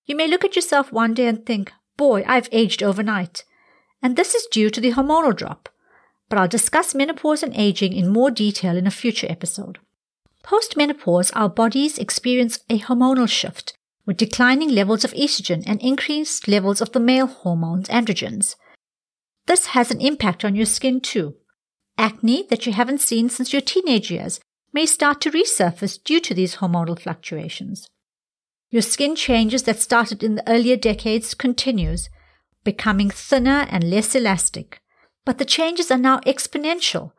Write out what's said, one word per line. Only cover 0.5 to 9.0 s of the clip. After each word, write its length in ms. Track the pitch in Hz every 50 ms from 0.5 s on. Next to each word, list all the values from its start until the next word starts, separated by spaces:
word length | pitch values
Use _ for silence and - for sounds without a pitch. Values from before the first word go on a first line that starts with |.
| -
yourself 360 | 359 349 - 302 285 269 -
one 220 | 226 226 226 226 226
day 140 | 233 254 233
and 180 | 226 220 220
think, 260 | - 233 202 196 - - _ _ _ _ -
"Boy, 260 | 285 277 233 202 -
I've 240 | - 254 254 240 -
aged 300 | 220 220 226 185 - -
overnight." 640 | 208 202 190 196 214 214 214 190 180 165 - - - _ _ _ _ _ _ _ _ _ _ _
And 140 | - 254 247
this 180 | 277 370 - -
is 140 | 466 440 -
due 180 | - 220 214 214
to 120 | 214 233
the 120 | 220 254 233
hormonal 420 | 262 269 285 311 330 330 277 202
drop. 340 | - - - - - - - _ _ _ _ _ _ _ _ _ _ _ -
But 100 | 226 208
I'll 80 | 185 175
discuss 480 | 233 226 - - - 311 359 - -
menopause 480 | 269 277 311 311 - - 302 302 302 -
and 120 | 269 226
aging 380 | - 208 208 190 - 202 185 185
in 140 | 190 175 180
more 240 | 202 226 254 285
detail 460 | 233 - 214 208 196 - - 180 170 180
in 100 | 180 196
a 40 |
future 360 | - -